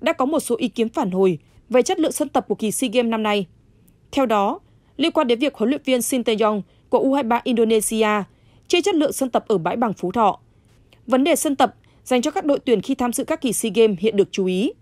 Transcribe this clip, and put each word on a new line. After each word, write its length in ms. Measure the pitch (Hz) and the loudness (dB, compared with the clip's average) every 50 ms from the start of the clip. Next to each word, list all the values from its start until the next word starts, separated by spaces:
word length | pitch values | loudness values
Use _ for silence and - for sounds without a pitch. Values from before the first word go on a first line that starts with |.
đã 120 | - 302 | -4 -4
có 120 | 320 - 262 | 0 0 -2
một 160 | 277 320 277 | 0 0 -2
số 160 | - - 240 - | -2 -2 -4 -2
ý 100 | 262 208 | -4 -6
kiến 200 | - 233 220 226 | -2 -2 -4 -4
phản 220 | - 330 262 185 | -2 -4 -4 -2
hồi 280 | 180 185 196 190 170 143 _ _ _ - _ - | 0 2 2 2 2 -2 _ _ _ -20 _ 0
về 140 | 226 254 | 2 2
chất 180 | 247 - 381 381 | 2 2 0 0
lượng 120 | 320 285 | -2 -2
sân 160 | - - 294 277 | 0 -2 -4 -2
tập 160 | - 262 - - | -2 -4 -2 -2
của 60 | 202 | -6
kỳ 160 | - 226 208 | -4 -4 -4
sea 200 | 185 - 269 233 | -2 -2 -4 0
Games 180 | 202 254 240 226 | 0 0 0 0
năm 120 | 226 220 | -2 -2
nay. 240 | 214 208 208 202 190 - _ _ _ _ _ _ _ _ _ _ _ - | -2 -2 -2 -2 -2 -6 _ _ _ _ _ _ _ _ _ _ _ -6
Theo 160 | - 277 269 | -2 -2 0
đó, 340 | 214 220 202 196 214 302 427 _ _ _ _ _ _ - | 2 2 2 2 0 -2 -6 _ _ _ _ _ _ -6
liên 160 | - 277 330 | -2 -2 0
quan 140 | - 311 302 | 0 0 2
đến 120 | 233 240 220 | 2 0 0
việc 160 | 294 277 - | 0 -4 -2
huấn 160 | - 220 240 | -2 -2 -2
luyện 120 | 285 277 - | -2 -2 -2
viên 180 | 269 254 247 | -2 -2 0
Shin 200 | 226 - 277 247 | 0 -2 -2 -2
Tae-yong 400 | 226 247 220 202 226 208 214 202 - _ _ _ _ - | 0 0 0 2 2 0 0 -2 -6 _ _ _ _ -2
của 100 | - 240 | 0 2
U 160 | - 269 269 | 2 2 0
hai 80 | 285 | 0
ba 180 | 262 220 233 233 - | 0 0 -2 -2 0
Indonesia 640 | 269 240 226 226 220 226 214 208 - 226 220 220 214 208 208 190 - _ _ _ _ _ - _ - | 0 0 2 2 2 2 0 0 -2 -2 0 0 2 0 -2 -4 -6 _ _ _ _ _ -18 _ -2
chê 120 | - 349 | 0 0
chất 140 | 285 403 381 | 2 2 0
lượng 180 | 302 302 - | 2 0 0
sân 180 | - - 269 247 | -2 -2 -4 -2
tập 140 | - 214 - - | -2 -4 0 0
ở 100 | 214 180 | -2 0
bãi 180 | 156 175 - | 0 -2 -2
bằng 160 | 233 247 220 | -2 -2 -4
Phú 200 | 185 - - 180 | -4 -4 -6 -4
Thọ. 280 | - 240 220 190 - - _ _ _ _ _ _ _ _ _ _ _ _ - | 0 2 2 2 0 -2 _ _ _ _ _ _ _ _ _ _ _ _ -4
Vấn 180 | - 240 254 277 | 0 0 2 4
đề 120 | 339 294 | 2 2
sân 200 | - - 311 277 | 0 0 -2 0
tập 180 | - 262 208 - _ _ _ _ _ - | 2 0 0 0 _ _ _ _ _ -4
dành 180 | - 254 247 | -2 0 0
cho 80 | 233 302 | 0 0
các 140 | - 392 359 | -4 -4 0
đội 140 | 294 277 - | 0 0 0
tuyển 220 | - 262 226 196 | 2 0 0 0
khi 140 | - - 269 | 0 -4 -4
tham 180 | - 247 240 | -2 -2 -2
dự 120 | 226 - 247 | -2 -4 -4
các 160 | - 320 320 | -4 -4 -4
kỳ 120 | - 240 | -2 -4
sea 200 | 196 - - 226 180 | -4 -2 -4 -2 2
Games 240 | 233 226 220 196 160 | 4 4 4 2 0
hiện 180 | 196 220 208 | -2 -2 2
được 120 | 196 180 - | 2 0 0
chú 140 | - 202 190 | 0 -4 -2
ý. 260 | 185 185 185 226 359 466 _ | 0 0 0 -2 -2 -4 _